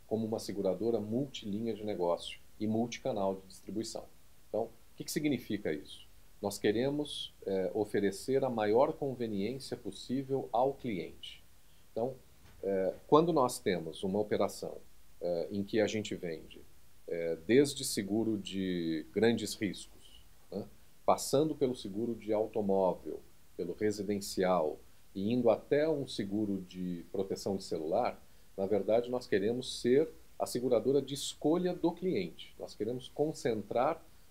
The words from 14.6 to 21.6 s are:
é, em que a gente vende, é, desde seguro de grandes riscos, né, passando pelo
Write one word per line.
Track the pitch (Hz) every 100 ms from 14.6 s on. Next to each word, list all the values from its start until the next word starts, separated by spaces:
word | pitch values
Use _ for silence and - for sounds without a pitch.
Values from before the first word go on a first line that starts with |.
| 82 - - - - -
é, | 87 85 -
em | 101
que | 98 113
a | 101
gente | 107 101
vende, | 92 87 78 - - - - - - -
é, | 85 82 80 -
desde | 131 139 135
seguro | 135 117 98 107 113 104
de | 92 95 95 90 82 80 -
grandes | 101 117 110 104
riscos, | - 98 - - - - - - - -
né, | 98 117 - - - -
passando | 92 - 139 156
pelo | 147